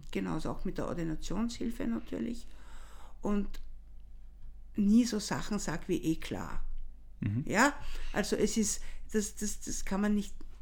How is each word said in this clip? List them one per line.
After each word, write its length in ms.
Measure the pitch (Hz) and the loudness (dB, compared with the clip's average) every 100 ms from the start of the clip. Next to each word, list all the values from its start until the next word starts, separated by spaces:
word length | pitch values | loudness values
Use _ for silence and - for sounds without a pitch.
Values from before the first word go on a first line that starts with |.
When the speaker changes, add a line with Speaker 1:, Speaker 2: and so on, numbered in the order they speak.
| - | -4
Speaker 1:
genauso 400 | 196 190 - - | -4 -2 0 -2
auch 140 | - | -2
mit 120 | 196 170 | -2 -2
der 80 | - | -2
Ordinationshilfe 1000 | 175 165 160 - 185 233 - 233 226 240 | -2 -2 -2 -2 0 0 -2 -4 -2 -2
natürlich, 600 | 233 - - 233 240 - - - - - - - - | -2 -2 -4 -4 -4 -8 -10 -10 -10 -10 -10 -10 -4
und 380 | - 202 196 - - - - - - - - - - - - - | 0 2 0 -2 -6 -8 -12 -14 -14 -14 -14 -12 -12 -12 -6 2
nie 280 | 202 220 | 6 8
so 140 | 233 214 | 6 2
Sachen 400 | - 151 - 202 | -2 -2 0 -2
sag 300 | - 160 - | 0 -2 0
wie, 80 | 180 | 0
„Eh 140 | - 160 | 2 0
klar.“ 480 | - 92 82 - - - - - - - | 0 -2 0 2 4 2 -2 -6 -14 -2
Speaker 2:
Mhm. 240 | 101 107 151 | 0 2 4
Speaker 1:
Ja, 280 | 185 277 285 - - - | 6 6 6 0 0 2
also 240 | - 202 - | 2 2 4
es 200 | 214 220 | 4 4
ist, 260 | 208 - - - - | 2 2 -2 -2 0
das, 240 | 220 208 - | 0 0 -2
das, 240 | 208 - | -4 -2
das 240 | - - | -4 -2
kann 160 | - 196 | 0 2
man 140 | 208 | 4
nicht 200 | 208 196 - - - | 2 0 -4 -6 -2